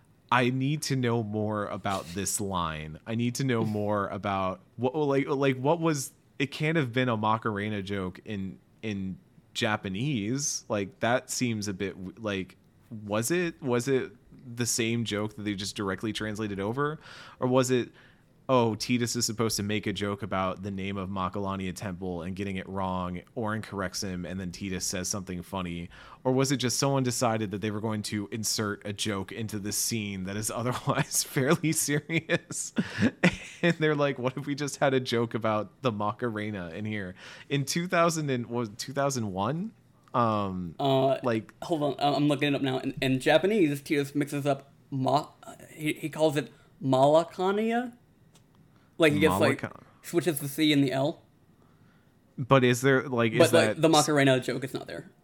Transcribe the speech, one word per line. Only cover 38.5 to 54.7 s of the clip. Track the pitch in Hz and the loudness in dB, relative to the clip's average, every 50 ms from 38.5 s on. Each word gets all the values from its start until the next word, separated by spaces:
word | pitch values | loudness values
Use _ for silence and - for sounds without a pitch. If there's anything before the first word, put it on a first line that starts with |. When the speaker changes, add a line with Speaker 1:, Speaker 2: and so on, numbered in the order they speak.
| 117 120 120 107 | -2 -4 -4 -4
Speaker 1:
it | 101 - | -6 -10
two | - - 131 | -12 -6 -2
thousand | 139 139 143 131 123 110 101 | 0 0 0 0 0 -4 -2
one? | 90 92 98 117 147 165 202 220 - _ _ _ _ _ _ - - | -2 0 0 0 -2 -4 -6 -8 -10 _ _ _ _ _ _ -4 0
Um, | 127 120 113 107 104 101 95 92 92 90 85 78 - | 2 2 4 2 2 0 -2 -4 -4 -6 -8 -6 -2
Speaker 2:
Uh, | 143 139 135 135 131 135 131 - - | 2 2 4 4 4 4 2 2 0
Speaker 1:
like | 123 113 110 95 - - _ | 0 0 0 -2 -6 -14 _
Speaker 2:
hold | - - 175 151 | -4 -4 -2 0
on, | 147 143 - - | 0 -2 -2 0
I'm, | - 143 143 | 0 2 2
I'm | 143 147 147 | 4 2 2
looking | 147 131 147 143 | 2 2 2 0
it | 139 | 2
up | 139 | 0
now. | 139 131 131 131 | 0 0 -2 -2
In, | - 135 - - | -4 -4 -4 -2
in | 139 131 131 127 | 0 2 2 2
Japanese, | - 156 147 160 175 190 220 220 170 147 143 135 | 4 4 4 6 6 4 4 4 4 4 2 -2
Tidus | 139 - 160 143 143 139 - | -2 0 0 0 0 0 0
mixes | 147 147 143 147 143 135 | -2 -2 0 -2 -2 0
up | 143 135 139 - - _ _ _ _ | 0 0 0 -4 -16 _ _ _ _
ma-, | 143 131 131 127 131 151 160 - - _ - - - - - - - | -4 0 2 2 2 2 0 -2 -14 _ -18 -18 -18 -18 -20 -20 -12
he, | - 151 151 | -4 -4 -4
he | - - - 156 | -2 -2 -6 -6
calls | - 151 156 160 139 | 0 2 2 4 4
it | 151 - - - - - _ _ _ | 2 -2 -2 -12 -20 -20 _ _ _
Malakania. | - 135 131 131 135 143 151 160 170 - - - 180 190 202 208 220 226 226 240 254 240 - - _ _ _ _ _ _ _ - _ _ _ - - _ _ _ _ _ _ | 0 2 6 8 8 8 8 8 6 4 -2 0 0 2 2 2 2 2 0 0 -2 -4 -10 -16 _ _ _ _ _ _ _ -20 _ _ _ -20 -20 _ _ _ _ _ _
Like, | - 165 156 | 4 6 6
he | 147 151 | 6 6
gets, | 156 151 95 98 | 6 4 6 6
like, | 156 139 139 - | 4 4 2 0
Speaker 1:
Malaka- | - - - - - - - _ | -4 -10 -10 -14 -20 -20 -20 _
Speaker 2:
switches | - - 170 170 143 180 156 139 | -12 -2 0 2 2 2 0 0
the | 139 139 | -6 -6
C | 139 - 156 151 | 0 2 4 4
and | 151 139 139 | 6 6 4
the | 131 | 4
L. | - 135 135 151 156 - _ _ _ _ _ _ _ _ _ _ _ _ - - _ _ _ _ _ _ _ _ _ | 2 2 0 0 -2 -4 _ _ _ _ _ _ _ _ _ _ _ _ -20 -20 _ _ _ _ _ _ _ _ _
Speaker 1:
But | - 131 - 139 135 123 | -8 4 6 6 8 8
is | 123 123 120 | 6 4 4
there, | 131 139 135 131 - 147 | 4 4 4 4 2 0
like, | 127 117 117 113 | 2 2 2 2
is | 113 117 | 6 6
Speaker 2:
But, | 165 - | 6 8
like, | - - - 110 107 | 8 6 6 4 2
Speaker 1:
that | 160 | 2
Speaker 2:
the | 151 160 | 4 6
Macarena | 160 151 143 - 151 143 139 135 131 127 | 6 6 6 6 4 6 6 6 6 4
joke | 120 - 120 135 135 | 2 -2 -4 -4 -6
is | 135 | -6